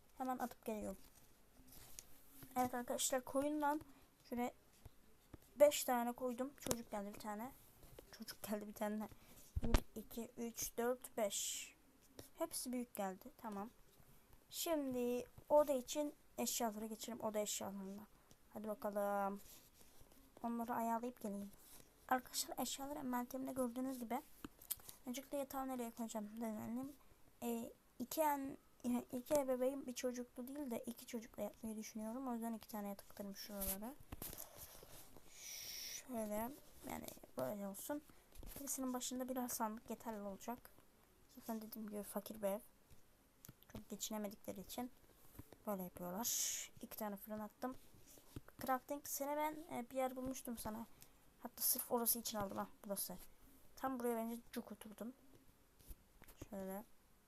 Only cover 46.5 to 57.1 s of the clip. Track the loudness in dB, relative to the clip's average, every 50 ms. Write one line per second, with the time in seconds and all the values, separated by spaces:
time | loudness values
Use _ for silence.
46.5 | 0 -2 -4 -6 -10 -12 -12 -10 -6 -4 -4 -4 -4 -4 -6 -6 -4 -4 -4 -6
47.5 | -6 -4 -4 -4 -4 -4 -12 -16 -18 -18 -18 -18 -18 -18 -18 -10 -10 -10 -10 -10
48.5 | -10 -4 2 2 2 2 2 -2 -4 -4 -2 -4 -2 -2 0 2 2 2 2 2
49.5 | 0 -2 -6 -6 -4 -4 -4 -2 0 2 2 2 2 0 -2 -2 -2 -2 -4 -4
50.5 | -4 -4 -2 -4 -2 -4 -6 -8 -10 -18 -18 -20 -20 -20 -20 -20 -20 -10 -10 -8
51.5 | -4 2 6 6 6 6 4 4 4 4 6 6 4 4 2 0 0 0 0 0
52.5 | 0 -2 -2 -2 -4 -12 -6 -4 -2 -2 -2 -4 -4 -8 -10 -14 -16 -18 -20 -20
53.5 | -20 -18 -18 -18 -12 -2 0 0 0 2 2 2 4 4 2 0 -2 -4 -6 -6
54.5 | -6 -6 -4 -4 -8 -10 -10 -12 -8 -8 -8 -8 -8 -10 -16 -20 -20 -20 -20 -20
55.5 | -20 -20 -20 -20 -20 -20 -12 -12 -12 -12 -14 -20 -20 -20 -20 -18 -12 -12 -10 -6
56.5 | -6 -4 -4 -2 -4 -4 -6 -8 -16 -20 -20 -20